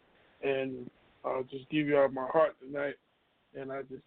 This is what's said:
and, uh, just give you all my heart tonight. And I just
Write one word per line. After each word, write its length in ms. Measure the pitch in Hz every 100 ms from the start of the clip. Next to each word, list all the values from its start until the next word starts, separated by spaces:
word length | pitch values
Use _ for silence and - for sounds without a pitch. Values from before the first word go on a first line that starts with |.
| _ _ _ _
and, 460 | 139 135 135 127 123 - _ _
uh, 180 | 135 131 127
just 180 | 135 131
give 180 | 151 147
you 100 | 143
all 120 | 135
my 180 | 131 127
heart 280 | 160 151 -
tonight. 340 | 131 143 143 123 _ _ _ _ _ 139
And 160 | 135
I 100 | 135
just 200 | 131 135